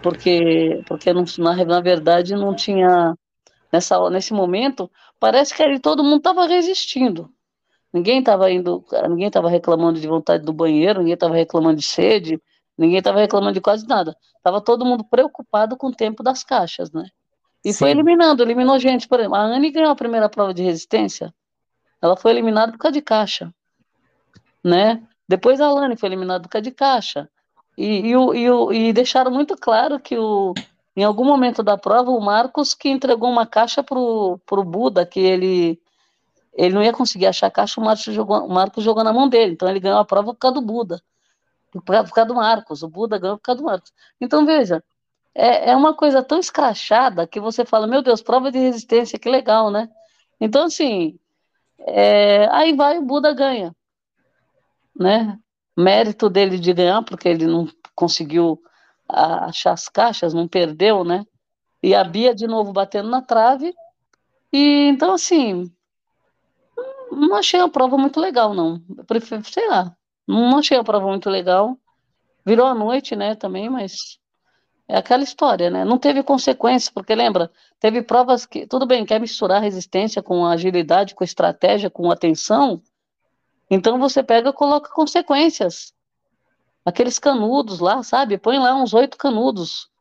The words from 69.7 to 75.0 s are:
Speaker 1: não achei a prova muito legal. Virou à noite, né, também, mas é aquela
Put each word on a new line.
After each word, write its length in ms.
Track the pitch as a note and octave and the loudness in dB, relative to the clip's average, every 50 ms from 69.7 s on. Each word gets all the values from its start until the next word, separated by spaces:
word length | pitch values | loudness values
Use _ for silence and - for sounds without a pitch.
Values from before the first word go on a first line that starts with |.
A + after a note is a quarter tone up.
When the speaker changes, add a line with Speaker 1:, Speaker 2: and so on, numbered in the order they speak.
| - G3 F3+ F3 F3 _ _ _ _ _ _ | 0 0 -2 -2 _ _ _ _ _ _ _
Speaker 1:
não 300 | - F#3+ A3 A#3+ B3 C4 | -2 0 2 4 4 4
achei 200 | C#4+ D4 - C#4+ | 2 4 2 2
a 60 | B3+ A#3 | 0 2
prova 240 | A3+ G#3+ G#3 F#3+ | 0 -2 0 0
muito 220 | G3 G3 G3 - G#3 | -2 -4 -4 -4 -4
legal. 480 | F#3+ F#3+ F3+ F#3 F3+ F#3 G#3 A#3 B3+ - _ _ _ _ _ _ _ _ _ _ _ _ _ | -4 -2 0 2 2 2 2 0 -4 -10 _ _ _ _ _ _ _ _ _ _ _ _ _
Virou 200 | F#3+ A3 A3+ B3 | 0 4 4 4
à 80 | C4 B3+ | 2 2
noite, 400 | A3+ G#3+ A3 B3 C#4 C4+ - C#4 | -2 -2 -2 -2 -4 -4 -6 -8
né, 200 | G#3 G3+ G#3 A3 | -6 -4 -6 -6
também, 340 | G#3+ - G3 F#3 F#3 G#3 A#3 | -6 -8 -8 -8 -8 -8 -6
mas 480 | C4 B3+ G3+ F#3+ - - - - - _ _ _ _ _ _ _ _ _ _ _ _ _ _ | -8 -8 -8 -10 -12 -14 -16 -16 -20 _ _ _ _ _ _ _ _ _ _ _ _ _ _
é 100 | - G#3 | -4 -4
aquela 260 | F#3+ | -4